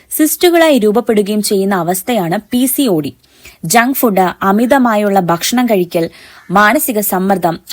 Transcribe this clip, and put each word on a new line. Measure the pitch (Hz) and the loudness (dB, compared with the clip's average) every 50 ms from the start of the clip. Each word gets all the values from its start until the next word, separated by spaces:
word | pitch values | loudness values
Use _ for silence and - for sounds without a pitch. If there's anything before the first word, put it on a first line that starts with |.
| _ _ | _ _
സിസ്റ്റുകളായി | - - 311 302 - - 359 349 339 339 330 320 285 240 | -2 0 0 0 0 2 2 2 4 4 4 4 4 4
രൂപപ്പെടുകയും | 208 214 202 240 233 - 220 208 202 196 214 214 | 2 2 0 0 0 0 0 0 0 0 -2 -4
ചെയ്യുന്ന | 208 - 208 190 190 196 196 | -2 -2 -2 0 0 0 -2
അവസ്ഥയാണ് | 180 160 170 185 - - - 240 208 175 160 175 214 - _ | -2 -2 -2 -4 -4 -4 -4 -2 -2 -2 -2 -4 -4 -4 _
പി | 247 247 262 | -2 -2 0
സി | 262 - - 285 | 0 0 -2 0
ഒ | 233 180 156 | 0 0 -2
ഡി. | 147 135 - _ _ _ _ _ - - - _ - | -2 -6 -10 _ _ _ _ _ -20 -20 -18 _ -6
ജങ്ക് | 160 185 233 233 262 269 | -2 0 0 0 0 0
ഫുഡ്, | - - 233 190 190 185 170 - - | 0 0 0 2 2 0 0 -2 -2
അമിതമായുള്ള | 190 196 196 220 247 226 285 269 247 240 220 208 208 202 196 196 | -2 0 2 2 2 2 2 2 2 2 0 0 0 0 0 0
ഭക്ഷണം | 180 165 170 165 - - 240 247 247 | 0 0 -2 -2 -2 -2 -2 0 0
കഴിക്കൽ, | 233 220 185 175 170 - 170 165 165 - - - - - - - - | 0 0 0 0 -2 -2 -4 -4 -4 -6 -14 -20 -20 -20 -20 -10 -2
മാനസിക | 175 202 208 208 240 302 - - 214 208 | 2 2 4 4 2 0 -2 -2 -4 -4
സമ്മർദ്ദം, | 202 - 202 185 185 196 196 180 175 165 165 - - - | -2 -2 -2 -2 0 0 0 0 0 -2 -4 -6 -8 -4